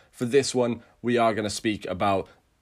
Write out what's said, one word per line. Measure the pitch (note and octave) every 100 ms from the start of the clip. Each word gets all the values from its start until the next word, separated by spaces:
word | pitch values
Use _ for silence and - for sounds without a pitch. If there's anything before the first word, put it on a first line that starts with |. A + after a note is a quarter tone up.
| _
For | - B2
this | C3+ C3+ B2+
one, | A#2+ A2+ - _
we | A#2+ A#2+
are | A2+
gonna | G#2+ G#2
speak | - A2+ G2+ -
about | F#2 G#2 G2 - - _ _